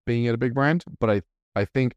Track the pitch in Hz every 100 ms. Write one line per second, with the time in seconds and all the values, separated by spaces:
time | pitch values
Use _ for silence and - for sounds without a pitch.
0 | - 117 120 117 127 135 143 175 - -
1 | 110 101 - _ _ 101 101 135 127